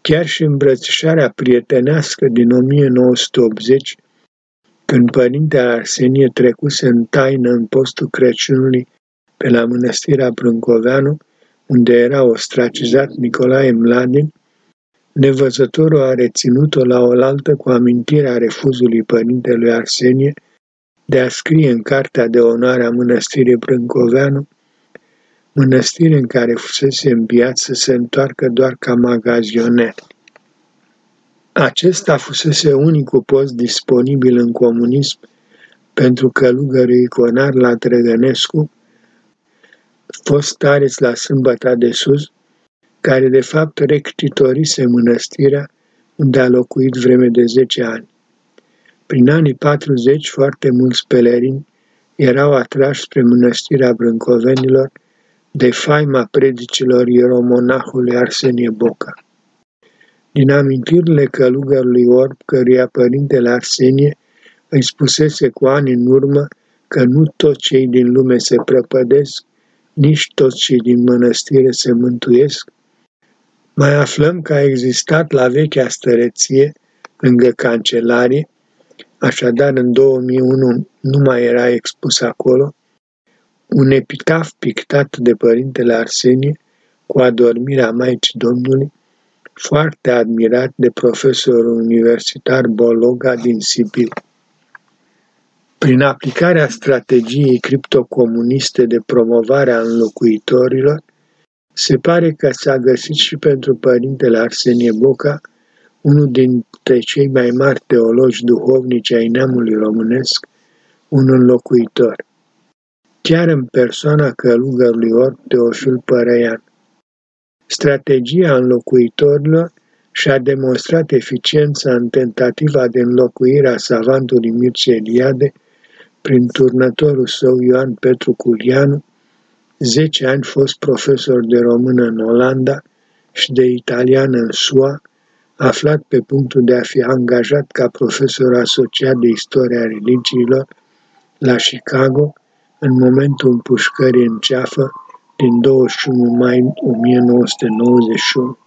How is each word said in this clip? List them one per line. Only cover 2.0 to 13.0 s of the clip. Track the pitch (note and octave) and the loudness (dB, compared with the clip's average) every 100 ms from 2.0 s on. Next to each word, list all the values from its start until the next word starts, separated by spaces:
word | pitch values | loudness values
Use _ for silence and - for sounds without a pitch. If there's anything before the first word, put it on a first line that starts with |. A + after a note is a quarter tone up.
| D3 - C3+ | -4 -2 -2
din | A#2 A#2+ | 2 2
o | B2+ | 2
mie | C3 C#3+ C#3 | 2 2 2
nouă | B2 B2+ B2 | 2 2 2
sute | - - | -2 0
optzeci, | A#2 G#2+ G#2+ C3+ C3 - _ _ _ _ _ _ _ _ | 0 -2 -2 -2 -2 -20 _ _ _ _ _ _ _ _
când | - B2+ A#2+ | -4 0 2
părintele | C3 B2 C3+ D#3 C#3+ B2 | 2 0 0 -2 0 0
Arsenie | A#2 A2 - B2+ C3+ C3+ | -2 -6 -4 0 2 0
trecuse | - B2 A2+ D3 C#3 C3+ | 2 0 0 -4 -2 0
în | A#2+ | 0
taină | A#2 D3 C3+ C#3 B2 | 0 0 0 0 0
în | A#2+ A2 | 0 0
postul | C3 C3 - D3+ | -2 -2 -4 -8
Crăciunului | - B2+ A#2+ - C3+ C3 B2+ B2+ _ _ _ _ _ | 0 0 0 -2 0 2 0 -4 _ _ _ _ _
pe | C3+ | 0
la | A#2+ | 0
mănăstirea | A#2 B2 B2 - - C#3+ C3 | 0 -2 -2 -4 -2 0 0
Brâncoveanu, | A2+ B2 A2+ A2+ A#2 A#2 C3+ C#3 D3+ _ _ _ _ _ | -2 -2 -2 0 0 2 0 0 -4 _ _ _ _ _
unde | B2 A#2+ | 2 4
era | A#2+ A#2+ C#3 | 4 4 2
ostracizat | B2+ A2+ - - A#2+ - B2 B2+ | 2 0 -4 -2 -2 -2 0 0